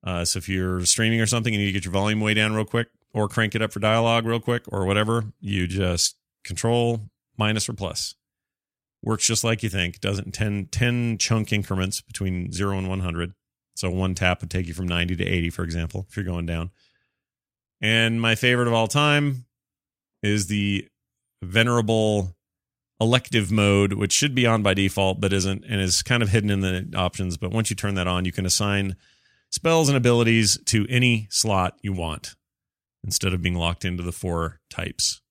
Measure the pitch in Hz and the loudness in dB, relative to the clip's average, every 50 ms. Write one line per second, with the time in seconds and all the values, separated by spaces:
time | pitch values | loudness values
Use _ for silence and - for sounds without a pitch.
0 | - 95 92 85 87 - - 92 90 - 95 92 92 92 92 90 90 - - - | -6 -4 -4 -2 -2 -2 -4 -4 -4 -2 -2 -2 0 -2 -2 0 0 0 2 2
1 | 113 110 113 117 110 107 120 120 107 120 110 101 101 101 95 101 82 92 87 98 | 2 2 4 2 2 2 0 0 0 0 0 0 0 0 0 -2 -4 -2 -2 0
2 | 98 107 107 107 107 107 107 107 107 107 107 110 107 - - 117 117 _ _ _ | 0 2 0 0 2 2 2 2 2 2 0 -2 -4 -2 -2 -4 -4 _ _ _
3 | _ _ _ 113 107 101 - - 113 107 - 113 110 107 - 104 104 107 110 113 | _ _ _ -2 -2 0 0 0 0 0 0 -2 -2 -2 -2 -2 0 2 4 4
4 | 113 117 117 117 113 113 113 117 - - 120 120 _ - 107 98 95 95 98 104 | 4 4 2 2 0 0 -2 -2 -2 -2 -2 -2 _ -4 -4 -2 0 2 2 2
5 | 107 107 117 117 110 107 - _ 185 98 101 98 90 87 92 98 95 90 87 85 | 2 2 2 0 0 -4 -10 _ -6 -2 0 0 0 0 0 0 0 0 2 0
6 | - - - _ _ _ _ _ _ - 92 - - 113 117 120 120 120 117 113 | 0 -2 -2 _ _ _ _ _ _ -10 -8 -2 0 2 2 4 2 2 0 -2
7 | 107 - _ _ _ _ _ - 107 104 107 107 - - 117 - 101 87 - - | -6 -10 _ _ _ _ _ -2 0 0 2 0 -2 -4 -6 -6 -6 -6 -4 -6
8 | - - - _ _ _ _ _ _ _ _ _ _ _ _ _ _ _ _ _ | -8 -8 -10 _ _ _ _ _ _ _ _ _ _ _ _ _ _ _ _ _
9 | - 113 110 104 - - 113 107 - 117 117 107 - 110 90 98 90 87 82 - | -2 -2 -2 0 0 0 0 2 2 0 0 0 -2 -4 0 0 -2 -2 -2 -4
10 | - 101 101 98 98 - - - 110 107 101 101 95 - - - 127 123 120 123 | -4 -2 -2 -2 -4 -8 -4 -4 -2 -2 -2 -4 -4 -4 -2 0 2 2 2 2
11 | 120 117 113 98 - - 117 110 107 - 110 104 98 - 95 92 92 92 - - | 0 0 0 -2 0 2 2 0 2 0 0 -2 0 -2 -2 -2 0 -2 -2 -6
12 | - _ - - 98 95 90 90 87 92 90 87 101 98 98 95 95 92 92 95 | -10 _ -8 -4 -2 -2 -2 -2 -4 -4 -4 -2 -2 0 0 -2 -2 -2 -2 -2
13 | 92 90 82 85 85 85 95 _ _ _ _ _ _ _ _ - - 92 87 92 | -2 -2 -2 -2 -4 -6 -6 _ _ _ _ _ _ _ _ -6 -4 -2 0 0
14 | 95 92 92 - 95 90 90 - - 85 - 92 90 85 82 82 92 87 87 87 | 0 0 0 2 2 0 0 0 -4 -4 -4 -4 -4 -4 -6 -6 -4 -2 0 0
15 | 85 87 90 85 92 90 92 90 85 85 80 - 87 85 82 85 82 78 - 92 | 0 0 0 -2 0 0 0 0 0 -2 -2 -4 -6 -4 -4 -4 -4 -4 -6 -8
16 | 95 _ - 107 98 87 87 85 85 82 85 82 82 90 _ _ _ _ _ _ | -10 _ -8 -8 -6 -4 -4 -6 -4 -4 -4 -6 -6 -8 _ _ _ _ _ _
17 | _ _ _ _ _ _ _ _ _ _ _ _ _ _ _ _ - 107 110 113 | _ _ _ _ _ _ _ _ _ _ _ _ _ _ _ _ 0 2 2 4
18 | 113 113 113 117 113 113 113 - - 123 123 123 123 120 117 113 113 107 - 147 | 2 2 2 0 2 2 0 2 4 2 4 4 4 4 4 4 2 4 2 2
19 | 147 147 147 147 147 143 135 127 123 _ _ _ _ _ _ _ _ _ _ _ | 4 4 4 4 2 0 -2 -4 -8 _ _ _ _ _ _ _ _ _ _ _
20 | _ _ _ _ - 104 104 107 98 87 104 104 101 101 101 98 - _ _ _ | _ _ _ _ 0 2 2 2 0 0 0 0 0 0 0 -2 -4 _ _ _
21 | _ _ _ _ _ _ _ _ - 90 90 113 117 120 120 120 110 107 113 110 | _ _ _ _ _ _ _ _ -12 0 2 2 4 4 4 2 2 4 2 4
22 | 110 107 107 104 95 92 90 _ _ _ _ _ _ _ _ _ _ _ _ _ | 4 4 2 2 0 -2 -6 _ _ _ _ _ _ _ _ _ _ _ _ _
23 | 113 113 123 127 - - - 117 104 90 104 107 104 101 101 101 101 98 98 98 | 0 2 2 0 -2 0 0 0 0 2 0 2 2 4 4 2 2 0 0 -2
24 | 101 92 - - 143 147 131 127 120 117 113 110 104 101 95 98 98 95 - - | -2 -2 0 0 -2 -2 -2 0 2 2 2 2 2 2 2 2 2 0 2 0
25 | 98 95 95 - 104 98 95 98 90 98 95 - - - 117 101 95 90 85 - | 0 0 0 0 0 0 0 0 0 0 -2 -4 -6 -4 -2 -2 0 0 0 -2
26 | - - 131 120 117 101 95 113 101 104 101 98 98 92 92 92 92 - - 95 | 0 0 0 0 2 2 2 2 2 2 0 0 0 0 -2 -4 -6 -6 -4 -2
27 | 92 90 - - 95 92 87 78 - 92 101 113 110 - 104 95 - 101 98 95 | -2 -2 -2 -4 -6 -6 -6 -6 -6 -4 -2 -2 -2 -2 -4 -4 -4 -4 -2 -2
28 | 90 90 90 90 92 92 - - 92 90 87 - 104 101 101 101 98 95 92 - | 0 0 0 0 -2 -2 -2 -2 -2 0 0 0 2 2 0 0 0 -2 -4 -8
29 | _ _ _ _ _ _ _ _ _ _ - - - 165 165 165 156 139 143 131 | _ _ _ _ _ _ _ _ _ _ -8 -2 0 2 2 4 4 4 4 4
30 | 120 120 120 117 117 113 117 113 110 101 - - - - - 110 101 - 127 123 | 4 4 6 6 6 4 4 4 4 4 2 0 -2 0 0 0 0 2 2 2
31 | 127 123 117 113 107 101 - - - 113 101 95 92 90 - _ - 101 95 90 | 4 4 2 2 -2 -4 -2 -2 0 2 2 2 2 0 -2 _ -6 -4 -4 -2
32 | 85 80 78 - - - - _ _ _ _ _ _ _ _ _ _ _ _ _ | -4 -4 -6 -8 -10 -16 -18 _ _ _ _ _ _ _ _ _ _ _ _ _
33 | - 98 - - - 98 90 90 85 87 87 87 82 85 85 - - 92 90 90 | -10 -4 -4 0 0 0 0 2 0 0 0 2 0 0 -2 -2 -4 -6 -4 -4
34 | 87 87 85 - - 92 85 82 82 80 82 _ _ _ - - 85 85 - - | -6 -6 -8 -6 -4 -4 -2 -2 -2 -4 -6 _ _ _ -10 -8 -8 -8 -4 -4
35 | - - - - _ _ | -4 -4 -4 -6 _ _